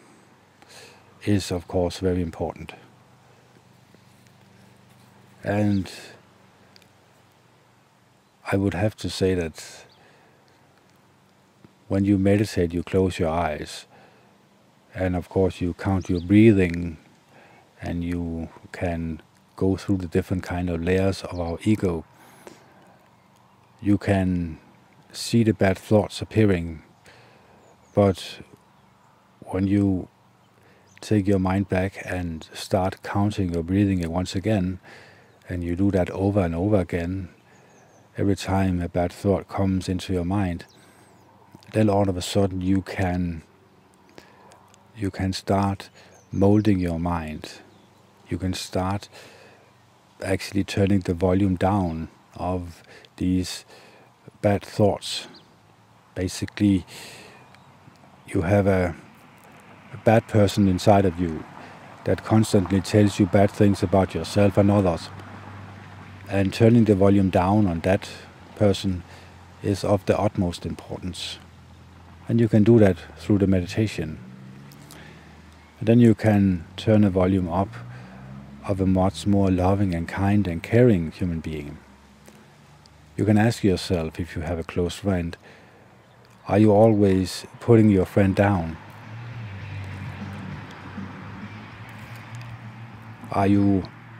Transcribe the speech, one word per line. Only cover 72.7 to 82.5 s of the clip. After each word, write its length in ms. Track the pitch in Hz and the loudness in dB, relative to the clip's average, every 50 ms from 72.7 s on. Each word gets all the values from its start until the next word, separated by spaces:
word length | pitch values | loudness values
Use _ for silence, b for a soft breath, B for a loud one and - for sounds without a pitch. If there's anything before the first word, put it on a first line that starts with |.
| 120 117 | 8 8
that 200 | 104 95 90 - - - - - | 8 6 4 2 -6 -18 -18 -8
through 200 | - - 107 95 | -2 0 2 2
the 100 | 98 95 | 4 4
meditation. 720 | 95 92 87 85 - 110 110 101 - - 82 80 78 - - - - - - - - - - - B B B B B B B B B B B B B B B B B B B B B - | 2 2 0 -2 -2 -2 -2 -2 -2 -6 -8 -8 -10 -14 -16 -18 -20 -20 -20 -20 -20 -20 -20 -20 B B B B B B B B B B B B B B B B B B B B B -4
And 80 | 113 107 | 2 4
then 100 | 117 120 | 6 8
you 160 | 120 113 104 | 8 6 6
can 520 | - - 110 104 101 98 95 92 87 80 - - | 4 4 2 4 4 4 4 2 0 -4 -10 -14
turn 240 | - - 113 107 107 | -6 0 2 4 4
the 100 | 104 101 | 4 4
volume 380 | 90 95 92 92 98 95 90 85 | 4 2 2 2 2 0 0 -2
up 220 | 82 92 98 - - - - B B B B B B B B B B B B B B - - | -2 -2 -2 -4 -6 -14 -18 B B B B B B B B B B B B B B -12 -6
of 160 | - 101 95 | -6 -2 0
a 60 | 95 | 0
much 400 | 92 92 92 92 95 - - - | 2 2 2 2 0 -2 -2 -2
more 240 | 104 101 101 98 95 | 0 2 2 4 2
loving 420 | 92 90 90 92 101 101 104 95 85 | 2 2 2 2 2 2 0 0 -2
and 140 | 82 85 | -2 -4
kind 400 | - - 95 95 98 101 104 98 | -6 -4 -2 0 2 2 2 2
and 160 | 90 85 82 - | 0 -4 -6 -4
caring 480 | - - 117 127 123 107 87 82 78 | 0 4 6 6 6 6 4 2 -2
human 300 | - - 95 87 85 80 | -6 -4 -4 -4 -4 -4
being. 380 | - 80 78 76 71 71 76 73 - - - _ - - - _ - B B B B B | -6 -8 -8 -10 -10 -12 -14 -18 -20 -20 -20 _ -20 -20 -20 _ -20 B B B B B